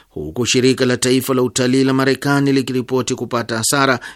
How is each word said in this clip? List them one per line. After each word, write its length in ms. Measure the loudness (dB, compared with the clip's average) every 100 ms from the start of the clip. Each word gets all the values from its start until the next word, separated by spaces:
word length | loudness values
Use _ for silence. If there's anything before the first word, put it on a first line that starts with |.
| _
huku 360 | -12 -8 -4 0
shirika 400 | 2 4 4 0
la 120 | 0
taifa 360 | 2 2 2
la 80 | 0
utalii 420 | 0 0 0 2
la 100 | 2
Marekani 580 | 2 0 0 0 0 2
likiripoti 600 | 0 0 -4 -2 -2 -2 -6
kupata 420 | -4 -6 -4 -4
hasara 420 | -2 0 2 0 -4